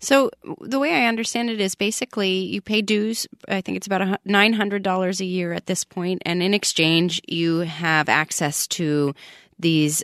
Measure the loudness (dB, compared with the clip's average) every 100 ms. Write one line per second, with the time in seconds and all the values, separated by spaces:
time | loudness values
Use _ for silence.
0 | 0 2 2 -2 -14 -14 -6 -4 -2 0
1 | 0 -2 -4 -4 -4 -2 -4 -2 -2 -2
2 | -6 -2 0 0 -2 -6 -2 -2 2 0
3 | 0 -4 -8 -12 -6 -6 -4 -6 -2 -2
4 | 0 -2 4 6 6 4 0 -2 -2 0
5 | 0 -2 -2 -2 -2 -4 -4 -4 -4 -4
6 | -2 -2 -2 0 2 2 0 2 4 4
7 | 2 -2 -4 -2 0 0 -2 -2 0 2
8 | 4 2 0 -2 -2 -2 -4 -2 0 2
9 | 0 -2 -12 -20 _ -2 2 4 2 0